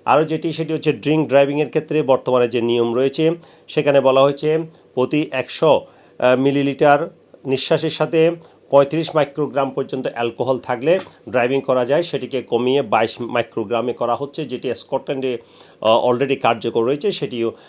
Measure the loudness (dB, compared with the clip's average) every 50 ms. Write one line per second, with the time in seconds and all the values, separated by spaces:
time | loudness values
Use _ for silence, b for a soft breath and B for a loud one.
0 | b 2 2 2 2 0 -4 -4 -4 -6 -6 -6 -4 -4 -4 -2 -2 -2 -2 -2
1 | 0 0 0 0 0 2 4 4 4 4 2 -2 -4 -2 -2 -4 -4 -2 -2 -2
2 | 2 2 2 2 2 0 2 2 2 2 0 -2 0 0 0 0 0 0 0 0
3 | 0 0 0 0 0 0 0 -2 B B B B B B -4 0 0 4 4 4
4 | 4 6 4 6 4 4 2 0 -2 -2 -2 -2 -2 -6 b b b b _ -2
5 | -2 0 0 -2 -2 -2 -4 -6 -6 -6 -4 2 4 4 4 4 B B B B
6 | B B B B 2 4 4 4 2 2 2 2 0 -2 0 2 4 4 4 4
7 | 2 -4 -8 _ _ _ -20 _ -6 -4 -4 -4 0 0 0 0 0 -4 -2 -2
8 | -4 0 2 2 2 2 0 -2 B B B B _ _ 4 4 4 4 2 -2
9 | -4 0 0 0 0 0 -2 -6 -6 -4 -2 -2 -2 -2 -4 -6 -6 -6 -6 -6
10 | -6 -6 -6 -4 -6 -6 -4 -4 -2 -2 -2 -2 -2 -4 -6 -2 0 0 0 0
11 | B B B B B -4 -2 0 0 2 0 -2 0 0 0 0 0 0 0 0
12 | 0 -2 -6 -8 -6 -6 -6 -8 -4 -2 -2 0 0 2 0 0 0 0 0 0
13 | 0 0 -4 -8 -10 -4 -2 -2 -4 -2 -6 -8 -6 -4 -4 -4 -2 -4 -4 -4
14 | -2 -2 -2 -4 -6 -10 -10 -10 -10 -8 -10 -8 -6 -6 -8 -8 -8 -6 -6 -6
15 | -4 -6 -6 -6 -4 -6 -6 -6 B B B B B B B B 0 2 2 4
16 | 4 2 0 0 0 -2 -2 0 0 0 0 0 -4 -4 -2 0 0 0 -2 -2
17 | -2 -4 -4 -4 -6 -8 -6 -4 -4 -6 B B B